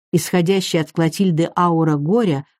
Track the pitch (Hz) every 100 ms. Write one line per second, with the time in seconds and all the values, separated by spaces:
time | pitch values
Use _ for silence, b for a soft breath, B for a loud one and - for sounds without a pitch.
0 | _ 170 - 180 170 196 180 170 151 -
1 | 165 - 190 160 170 - 175 165 160 147
2 | 147 226 214 139 -